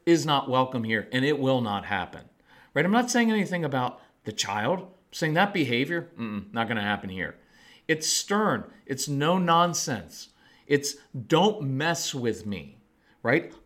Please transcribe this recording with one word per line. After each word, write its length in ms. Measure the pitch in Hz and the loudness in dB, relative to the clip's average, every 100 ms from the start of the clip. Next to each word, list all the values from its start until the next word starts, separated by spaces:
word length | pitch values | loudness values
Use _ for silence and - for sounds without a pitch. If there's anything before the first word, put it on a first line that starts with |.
| - | 4
is 200 | 165 151 | 4 4
not 240 | 143 - | 0 2
welcome 340 | 127 127 127 | 2 2 0
here, 240 | 110 110 101 | -2 -2 0
and 120 | 127 | 0
it 160 | 135 147 | 0 2
will 220 | 131 131 | 2 2
not 240 | 117 101 92 | 0 -4 -2
happen, 380 | 101 87 - - _ _ - - | -4 -4 -10 -20 _ _ -20 -6
right? 100 | - | 0
I'm 80 | 170 | 2
not 200 | 226 240 | 2 2
saying 200 | 240 226 | 2 2
anything 320 | 220 170 175 | 2 0 -2
about 380 | 156 131 123 - - _ | -2 -2 -2 -6 -20 _
the 80 | - | -10
child. 480 | 107 - 104 110 185 | -6 -4 -2 0 -2
I'm 340 | - - _ | -6 -20 _
saying 220 | - 160 156 | -4 0 2
that 180 | 202 | 2
behavior, 560 | 196 131 120 139 170 - - | 2 0 0 -2 -4 -8 -10
mm-mm, 320 | 113 104 98 | -8 -8 -8
not 160 | 117 110 | -4 -2
gonna 140 | 113 | -2
happen 300 | 101 104 101 | -2 -2 -4
here. 240 | 92 78 - _ _ - - - | -6 -8 -10 _ _ -20 -12 -4
It's 200 | 156 - | -2 0
stern. 560 | - - 202 214 120 87 - - | -2 0 0 2 0 -4 -14 -10
It's 200 | 135 - | -6 -4
no 300 | 139 151 185 | 0 2 2
nonsense. 920 | 175 170 175 165 - 117 80 - - _ _ _ - | 4 4 4 0 -4 -6 -8 -18 -20 _ _ _ 0
It's, 300 | 143 139 - - 135 107 | 0 0 -10 -12 -10 2
"Don't 340 | 160 202 202 | 4 4 2
mess 540 | 143 131 156 170 - 139 | -4 -2 -2 -2 -4 -4
with 320 | 120 107 104 | -4 -4 -6
me," 320 | 95 73 - _ _ _ _ | -8 -10 -20 _ _ _ _
right? 320 | 113 147 - - | 0 0 0 -14